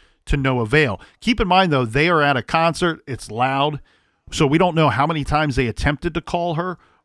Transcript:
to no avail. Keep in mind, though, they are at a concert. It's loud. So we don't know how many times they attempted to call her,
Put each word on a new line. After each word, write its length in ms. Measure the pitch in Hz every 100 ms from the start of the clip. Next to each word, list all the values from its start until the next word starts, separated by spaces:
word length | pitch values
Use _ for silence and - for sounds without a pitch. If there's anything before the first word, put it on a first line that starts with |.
| _ _ -
to 100 | 147
no 240 | 135 127
avail. 400 | 110 143 143 95 - _
Keep 180 | - 226
in 80 | 202
mind, 240 | 180 190
though, 140 | 139 120
they 240 | 120 165
are 120 | 165
at 140 | 143 131
a 80 |
concert. 560 | - 160 165 160 175 160 -
It's 240 | 123 -
loud. 480 | 107 127 135 147 147 - _ _ _ -
So 160 | - 147
we 120 | 156
don't 180 | 180 160
know 140 | 151
how 180 | 120 147
many 160 | 160
times 320 | 135 147 151 123
they 120 | 123
attempted 460 | - 139 147 175
to 60 | 160
call 360 | - 175 175 156
her, 220 | 180 175 _ _